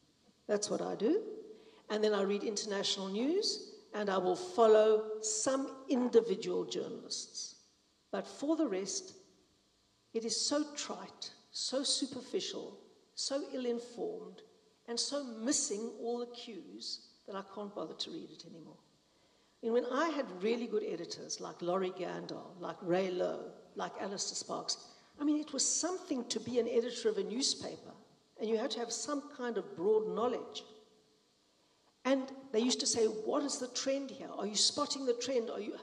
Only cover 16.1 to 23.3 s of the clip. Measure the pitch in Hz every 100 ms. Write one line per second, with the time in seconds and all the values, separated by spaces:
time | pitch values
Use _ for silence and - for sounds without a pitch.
16.1 | 240 240 - - 196 147 - - - -
17.1 | - - 196 196 - 202 202 160 - -
18.1 | 165 - 156 170 165 - 160 _ _ _
19.1 | _ _ _ _ _ 233 240 240 262 330
20.1 | 285 226 180 202 240 240 208 - 170 170
21.1 | - 156 - 180 160 175 185 185 185 175
22.1 | 170 170 156 - 185 175 160 185 175 190
23.1 | 180 180